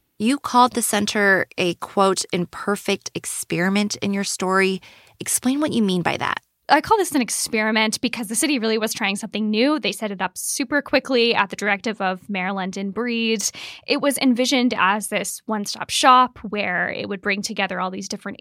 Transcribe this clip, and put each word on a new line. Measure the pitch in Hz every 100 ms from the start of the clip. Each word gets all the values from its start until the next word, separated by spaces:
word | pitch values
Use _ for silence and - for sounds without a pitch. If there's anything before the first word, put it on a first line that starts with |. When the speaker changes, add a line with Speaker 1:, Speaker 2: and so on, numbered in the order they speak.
| _ -
Speaker 1:
You | 220 285
called | - 247 247
the | 240
center | - 208 208 214 202 185 - -
a, | 180
quote, | 165 - 208 190 190 -
"imperfect | 180 175 - - 202 - 196 -
experiment" | - - - - 165 185 202 208 -
in | 196
your | 196
story. | 196 - 185 190 190 190 - - _ -
Explain | 226 - 254 285
what | 302
you | 233
mean | 202 180
by | 160 147
that. | - - - _ -
Speaker 2:
I | 302
call | - 427
this | 349
an | 294
experiment | 226 - - 220 220 220 220 -
because | 240 233 202
the | 226
city | 302 269
really | 220 220
was | 226
trying | - 202 196
something | 220 208 214
new. | 214 269 302
They | 208
set | 190 214
it | 190
up | 185 -
super | - - 269 285
quickly | - 294 262 254 233
at | 214 196
the | -
directive | 208 196 226 208
of | 190 185 -
Mayor | 196 185
London | 196 185 196 196
Breed. | 214 240 233 226 220 - - - - -
It | 277
was | 285 -
envisioned | 262 233 254 254 247 -
as | 185 208 202
this | 202 196 - -
one-stop | 214 208 - -
shop | - 269 254 247 -
where | 202 208 190 175 180
it | - 202
would | 196
bring | 208 196
together | 202 208 190 185
all | 185
these | 190 196
different | 202 202 -